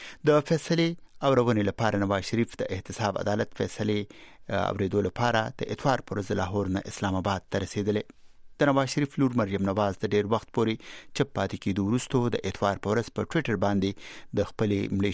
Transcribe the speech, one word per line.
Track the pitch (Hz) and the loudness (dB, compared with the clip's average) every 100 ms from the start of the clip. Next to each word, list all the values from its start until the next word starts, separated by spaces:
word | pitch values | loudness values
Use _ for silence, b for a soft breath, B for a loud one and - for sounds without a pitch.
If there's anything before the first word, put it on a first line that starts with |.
| B B 151 | B B 4
د | 151 147 | 4 4
فیصلې | 160 - 165 165 170 - - 139 | 0 2 2 2 -2 -12 -2 2
اورونې | 131 120 110 101 | 4 4 4 2
لپاره | - 110 101 | 2 2 2
نواز | 98 98 92 | 2 0 0
شریف | 110 117 - | 0 0 -2
د | - 92 | -4 -4
احتساب | - - 104 98 | -6 -2 0 0
عدالت | 101 104 107 - | 0 0 -2 -2
فیصلې، | 104 - 107 104 101 B B B - 98 98 | -4 -2 0 0 -2 B B B -4 -2 0
اوریدو | 101 98 101 95 | 0 0 0 0
لپاره | - 120 117 110 - | 0 2 2 0 -4
د | - | -6
اتوار | 110 147 127 - | -2 0 0 -2
پر | - | -6
ورځ | 98 98 | -2 -2
لاهور | 90 104 98 92 | -2 -2 -2 -2
نه | 104 | -4
اسلام | - 98 95 | -4 -2 0
آباد | 92 95 - | 0 -2 -2
ته | 101 | -4
رسېدلی. | 95 - 101 107 - - - - - - | -4 -4 0 -2 -4 -14 -20 -20 -14 0
د | 147 | 2
نواز | 135 131 | 4 2
شریف | - 143 - | 0 -2 0
لور | 135 120 | 2 2
مریم | 101 98 98 | 0 0 0
نواز | 98 101 92 | 2 0 0
د | 104 | 0
ډېر | 104 101 | 0 2
وخت | 110 - - | 0 -2 0
پورې | 110 110 B B B - | 0 0 B B B -2
چپ | 135 - | -2 0
پاتې | 98 - | -2 -2
کېدو | - 95 98 | -2 0 0
وروستو | 123 - 131 120 110 | 0 0 0 2 0
د | 95 | -4
اتوار | - 101 98 | 0 0 0
په | 98 | 0
ورځ | 113 110 - | 0 0 -4
په | 107 | -2
ټویټر | 170 139 104 | -2 0 0
باندې | 101 101 95 101 B B B - | 2 2 0 -4 B B B -2
د | 98 | -2
خپلې | - 110 101 107 | 0 0 0 0
مړې | 98 101 | 0 0